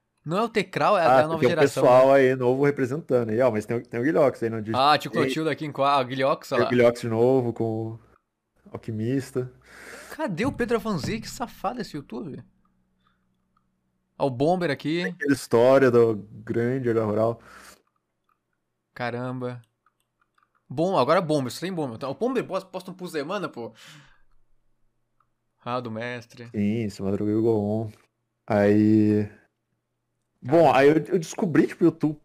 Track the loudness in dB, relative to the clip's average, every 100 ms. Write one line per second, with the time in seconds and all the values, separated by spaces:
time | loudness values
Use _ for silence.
0 | _ _ -6 -4 -2 -2 -4 0 2 2
1 | 4 4 4 2 2 4 2 4 6 8
2 | 8 6 4 2 0 2 0 0 -4 -4
3 | -2 0 0 2 2 0 -4 -6 -6 -4
4 | -2 2 2 0 -6 -6 -4 0 2 2
5 | 0 -4 -2 -2 -4 -4 -8 -2 0 0
6 | -2 -2 -2 -2 -4 -2 0 4 2 2
7 | -4 0 2 2 0 -4 -6 -6 -8 -12
8 | _ _ _ _ _ _ -18 -16 -10 -6
9 | -4 -4 -4 -8 -8 _ _ -20 -20 -20
10 | -20 -10 -8 -4 -6 -4 -4 -4 -4 -6
11 | -6 -8 -10 -12 -12 -8 -10 -8 -10 -12
12 | -12 -12 -12 -14 -18 _ _ _ _ _
13 | _ _ _ _ _ _ _ _ _ _
14 | _ -6 -4 0 0 0 -2 -4 -4 -4
15 | -6 -6 -2 -2 0 4 6 6 6 4
16 | 4 0 -8 -18 -6 -4 -2 -2 -2 -2
17 | 0 0 -2 -2 -12 -20 -20 -20 _ _
18 | _ _ _ _ _ _ _ _ _ -10
19 | -8 -8 -8 -8 -10 -12 _ _ _ _
20 | _ _ _ _ _ _ _ -4 -2 0
21 | 2 2 0 -2 -4 -6 -8 -6 -8 -8
22 | -10 -6 -4 -4 -4 -8 -8 -14 -14 -14
23 | -10 -8 -6 -6 -8 -10 -14 _ -20 -20
24 | _ _ _ _ _ _ _ _ _ _
25 | _ _ _ _ _ _ -10 -8 -8 -10
26 | -10 -12 -16 -20 -12 -4 -2 -2 -6 -6
27 | -6 -4 -2 0 0 0 -2 -4 -6 -12
28 | _ _ _ _ -2 2 4 4 6 4
29 | 4 2 -2 -10 _ _ _ _ _ _
30 | _ _ _ _ 0 4 6 6 6 4
31 | 0 -4 -4 -4 0 2 0 2 0 2
32 | -4 -6